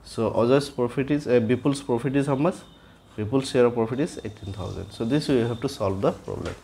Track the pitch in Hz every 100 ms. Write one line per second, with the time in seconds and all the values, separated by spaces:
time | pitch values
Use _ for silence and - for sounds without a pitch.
0 | - - 110 - 117 135 139 - 120 120
1 | 135 147 151 123 110 123 151 139 - 120
2 | 135 139 139 135 160 185 - - - -
3 | - - 107 135 131 131 120 117 113 123
4 | 165 - 110 107 98 95 92 92 87 -
5 | 113 143 151 131 113 117 139 - 98 98
6 | 127 175 - 98 87 87